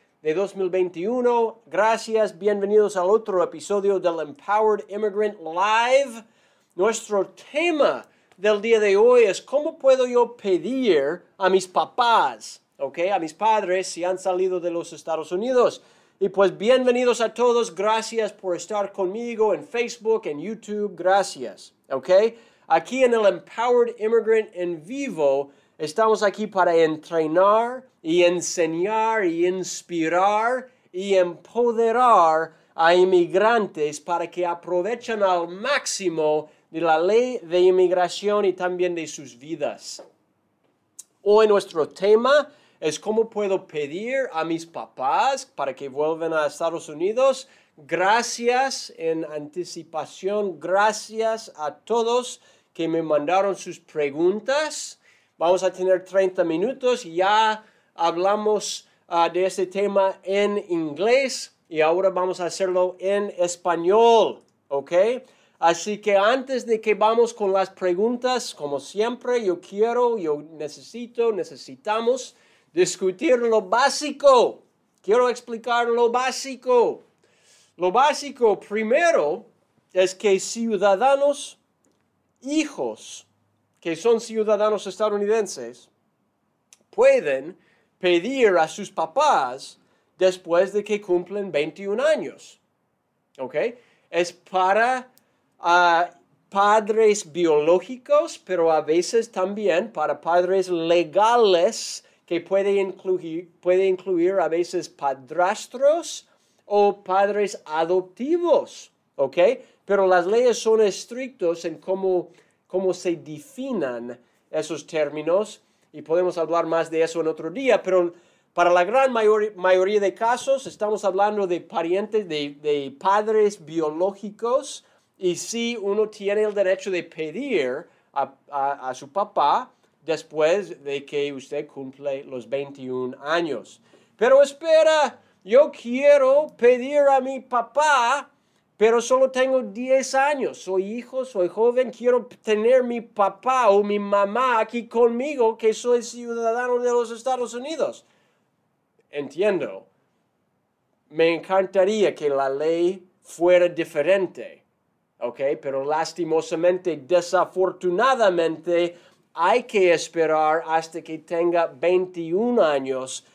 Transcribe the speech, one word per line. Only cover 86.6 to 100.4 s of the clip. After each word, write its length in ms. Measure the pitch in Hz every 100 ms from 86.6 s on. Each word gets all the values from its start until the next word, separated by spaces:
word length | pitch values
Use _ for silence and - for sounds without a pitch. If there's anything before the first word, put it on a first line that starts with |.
| _ _ _
pueden 680 | - 262 262 151 135 151 - _ _ _ _
pedir 580 | 180 170 202 269 220 175
a 100 | 160
sus 220 | - 196
papás 920 | - 160 269 294 196 127 123 - - _ _ _ -
después 540 | 185 185 165 170 190
de 100 | 202
que 180 | 208 208
cumplen 500 | 208 175 180 202 202
veintiún 480 | 151 156 156 196 214
años. 640 | 294 294 147 98 - _ _ _ _ _ _ _ _ -
¿Ok? 180 | 127 147 214 - _ _ _
Es 220 | 170 175
para, 800 | - _ 185 185 202 240 254 247 _ _ _ _ _
ah, 520 | 170 175 175 165 175 - _ _ _
padres 840 | 196 202 214 208 220 220 208 170
biológicos, 1080 | 156 165 151 151 185 180 254 - 294 320 -
pero 340 | - 185 165
a 100 | 156
veces 480 | 151 165 175 233 220
también 600 | 190 185 208 202 165 220
para 300 | 165 151 143
padres 480 | 165 175